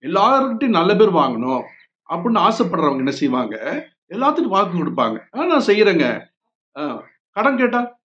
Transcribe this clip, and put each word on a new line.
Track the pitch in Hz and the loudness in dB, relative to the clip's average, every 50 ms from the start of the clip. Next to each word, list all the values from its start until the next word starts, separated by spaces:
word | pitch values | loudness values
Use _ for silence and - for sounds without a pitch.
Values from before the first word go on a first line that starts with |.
| - | -8
எல்லார்கிட்டயும் | 139 160 190 196 233 269 269 262 262 233 220 285 254 226 160 | -2 0 2 2 4 4 2 0 0 -2 -2 0 0 2 2
நல்ல | 170 185 208 | 2 2 4
பேர் | 185 220 208 180 | 4 4 4 6
வாங்கணும் | 165 143 131 123 113 120 131 131 123 123 - - _ _ _ _ _ _ _ | 2 2 2 0 -2 -2 -2 -2 -4 -6 -8 -16 _ _ _ _ _ _ _
அப்படின்னு | 160 175 175 240 226 202 | -8 -4 -2 0 0 2
ஆசைப்படுறவங்க | 170 208 220 - 240 180 170 170 165 147 135 | 2 2 2 2 -2 -2 0 0 0 0 0
என்ன | 131 131 139 | 0 -2 -4
செய்வாங்க, | 139 - 156 135 127 127 123 107 107 107 110 135 185 294 339 - _ _ _ _ | -2 -2 -2 -2 0 0 -2 -4 -6 -8 -8 -8 -8 -8 -10 -14 _ _ _ _
எல்லாத்துக்கும் | 170 214 262 285 311 339 - 220 190 | -8 -2 -2 0 0 0 -2 0 0
வாக்கு | 190 208 185 170 175 | 0 0 0 -2 -4
கொடுப்பாங்க. | 151 - - - 123 113 110 110 - _ _ | -4 -4 -2 -2 -2 -2 -2 -6 -12 _ _
"ஆ, | 240 311 | -6 -2
நான் | 359 330 294 - | 0 0 0 2
செய்யறேங்க." | - 202 208 214 208 185 170 143 123 113 98 - _ _ _ _ _ _ _ _ _ _ | 2 2 4 4 4 4 2 0 0 -2 -4 -8 _ _ _ _ _ _ _ _ _ _
ஆ, | 135 147 143 127 - - - _ _ _ _ | -10 -10 -8 -10 -12 -14 -20 _ _ _ _
கடன் | _ 202 220 262 269 | _ 0 0 0 2
கேட்டா | 240 254 226 202 240 240 240 - _ _ | 2 0 0 0 -2 -4 -4 -8 _ _